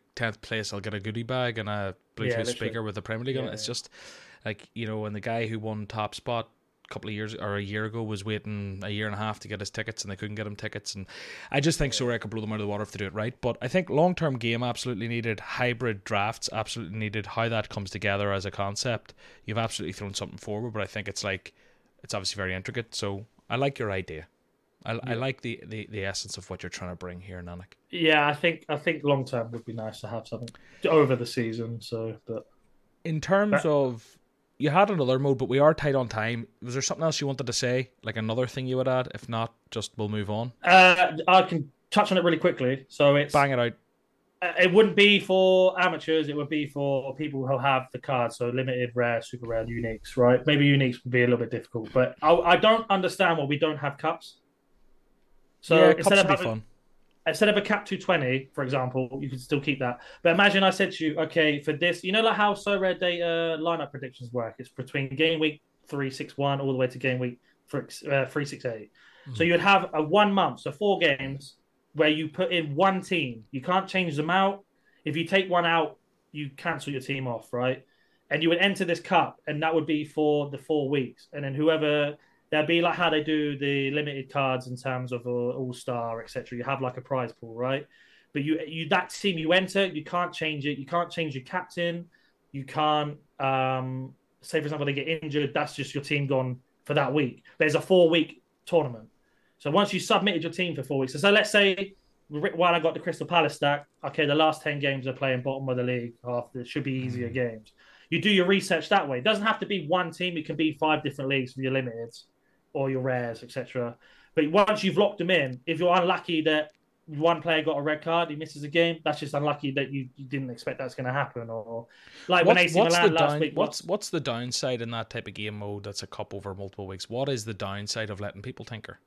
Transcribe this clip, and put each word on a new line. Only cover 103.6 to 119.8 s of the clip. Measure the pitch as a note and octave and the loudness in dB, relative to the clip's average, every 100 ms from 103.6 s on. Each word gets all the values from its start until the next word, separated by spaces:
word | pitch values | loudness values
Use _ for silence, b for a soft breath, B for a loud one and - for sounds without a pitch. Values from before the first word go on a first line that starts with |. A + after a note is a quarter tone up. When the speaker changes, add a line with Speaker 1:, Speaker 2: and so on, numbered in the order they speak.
| C#3+ C#3+ - _ C#3 | 0 0 -4 _ -6
Speaker 2:
okay, | - C#3+ | -2 2
the | |
last | D3+ D#3 D3+ | 4 2 2
ten | D3+ C#3+ | -4 -2
games | C#3+ C3+ | -2 -2
they're | C3 | -6
playing | B2 C3+ B2+ | -4 -2 -2
bottom | C3+ C3+ C3+ | -2 -4 -4
of | B2+ | -2
the | |
league, | B2 B2 A#2+ - | -2 -2 -6 -10
half, | B2 B2 - B2+ | -6 -6 -6 -10
it | A#2+ | -8
should | D3 C3 | -6 -4
be | |
easier | C3 B2+ B2 A#2+ | -4 -4 -4 -4
Speaker 1:
Mm. | |
Speaker 2:
games. | B2+ A#2+ A2 - b b b - | -2 -2 -4 -16 b b b -4
You | E3 | 0
do | G#3 | 4
your | F#3+ F3+ | 4 4
research | G3 F#3+ D#3+ - | 2 2 -2 2
that | G3 D3 | 2 2
way. | B2+ | 0
It | G#3 | 0
doesn't | G3+ A3 | 2 0
have | G#3+ | -2
to | F3+ | -4
be | F#3+ D3 | -4 0
one | F3+ E3+ | 0 0
team. | D#3+ F3+ E3+ | -4 -6 -4
It | D3 | -6
can | D3 | -2
be | D#3 - | -2 0
five | D#3 D3 | 0 2
different | D3 C#3+ C3+ | -2 -4 -2
leagues | C3+ B2+ | 0 -2
for | C3 | -4
your | C3 | -2
limiteds | C3+ B2 A#2 A#2 - - _ _ _ _ | 0 -2 -6 -10 -14 -20 _ _ _ _
or | D3 C3+ | -4 -2
your | C3 | -2
rares, | B2+ B2 A#2+ A2 | -2 -2 -4 -8
et | B2 | -10
cetera. | C3 B2 B2+ A#2+ - b b b | -10 -6 -4 -6 -8 b b b
But | - D3+ | 0 4
once | G3 G3+ G#3+ | 4 4 2
you've | F#3+ D#3 | 2 4
locked | G3+ - | 2 2
them | F3 | 2
in, | F3 C3+ B2+ - | 2 2 -4 -6
if | D#3 | 0
you're | F3 | 4
unlucky | F#3 F3+ F3 - D#3+ | 4 4 0 -2 0
that | D#3 D3+ D3+ _ _ _ - | 2 2 -2 _ _ _ -12
one | D3 E3 D#3+ | 0 2 2
player | E3 D#3 | 0 0
got | D3+ C#3+ | 0 -2
a | |
red | D3 D3+ | -2 -2
card, | E3+ E3+ E3 | 0 0 0
he | D3 | -4
misses | D3+ C#3+ | -10 -10
a | D3 | 0
game, | E3 E3+ E3 | 2 2 0
that's | D#3 D3 | -4 -4
just | C#3+ | -4
unlucky | C#3+ D3 D3 C#3+ | -2 -2 -2 -4
that | C#3 | -4